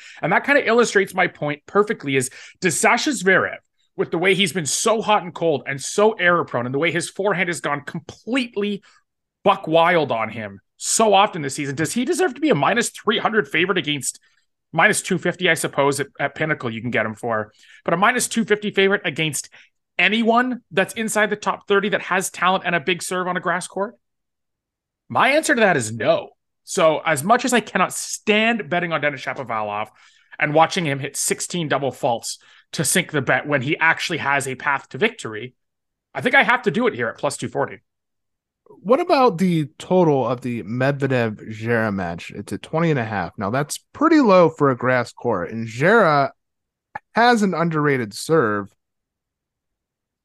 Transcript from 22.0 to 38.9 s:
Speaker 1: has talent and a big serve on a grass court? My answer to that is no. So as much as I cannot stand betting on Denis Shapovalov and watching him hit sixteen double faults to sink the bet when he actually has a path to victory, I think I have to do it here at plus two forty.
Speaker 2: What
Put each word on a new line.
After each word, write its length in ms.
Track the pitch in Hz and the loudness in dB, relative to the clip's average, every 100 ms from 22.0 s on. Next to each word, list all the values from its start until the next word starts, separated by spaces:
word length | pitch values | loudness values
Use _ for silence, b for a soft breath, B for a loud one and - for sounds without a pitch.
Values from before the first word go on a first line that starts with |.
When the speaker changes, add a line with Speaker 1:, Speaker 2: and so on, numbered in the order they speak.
Speaker 1:
has 260 | - 185 185 | -2 -2 -2
talent 340 | - 175 185 180 | -2 0 0 0
and 100 | 170 | -2
a 40 | |
big 240 | 147 180 | -2 -4
serve 240 | - 180 180 | -4 -4 -4
on 80 | 180 | -4
a 60 | |
grass 260 | 180 175 - | -2 -4 -6
court? 300 | 185 202 - _ _ _ _ _ _ _ _ _ _ - | -8 -8 -10 _ _ _ _ _ _ _ _ _ _ -4
My 200 | 120 226 | 2 4
answer 260 | 294 311 262 | 2 2 2
to 60 | |
that 140 | 208 156 | 4 2
is 160 | 110 | -2
no. 380 | 113 - 165 - _ _ _ | -2 0 0 -2 _ _ _
So 380 | - - 160 151 - | -8 2 2 2 0
as 180 | 151 | -2
much 200 | 165 240 | 2 2
as 80 | 247 | 2
I 80 | 240 | 0
cannot 320 | 214 196 165 | 0 -2 -2
stand 800 | - - - - 208 226 233 160 | -4 -10 -4 0 2 2 -2 -2
betting 240 | 175 170 | -2 -2
on 80 | 160 | -2
Denis 200 | 147 135 | -2 -4
Shapovalov 640 | 139 131 120 110 107 104 107 b b b b b | -8 -8 -6 -4 -4 -6 -8 b b b b b
and 140 | 151 | 2
watching 320 | 151 160 - 160 | 4 4 2 -2
him 140 | 139 | -4
hit 180 | 135 - | -6 -6
sixteen 500 | - 185 - 180 151 | -4 -4 -4 -6 -2
double 240 | 135 139 | -2 -2
faults 460 | - 135 117 - - b b b | -2 -4 -4 -6 -14 b b b
to 140 | - 156 | -4 0
sink 260 | 185 - | 0 0
the 100 | 151 | -2
bet 260 | 123 131 147 | 0 0 0
when 160 | 143 | -2
he 120 | 123 160 | 0 0
actually 420 | 165 156 - 160 | 2 0 -2 -4
has 280 | 123 139 127 | -2 -2 -2
a 60 | |
path 340 | 127 - 139 - | -6 -4 -4 -6
to 80 | 131 | -4
victory, 580 | 226 - 120 107 123 - _ _ _ _ _ | -2 -2 -10 -10 -12 -16 _ _ _ _ _
I 80 | 139 | -6
think 140 | 214 277 | 2 2
I 80 | |
have 180 | 214 247 | 4 2
to 80 | 208 | 0
do 140 | 208 240 | 0 -2
it 60 | |
here 140 | 113 117 | -2 -6
at 100 | - | -4
plus 180 | 147 - | -6 -6
two 140 | 123 | -6
forty. 300 | 139 135 - _ _ _ _ _ _ _ _ _ - | -6 -6 -8 _ _ _ _ _ _ _ _ _ -12
Speaker 2:
What 160 | 180 | 0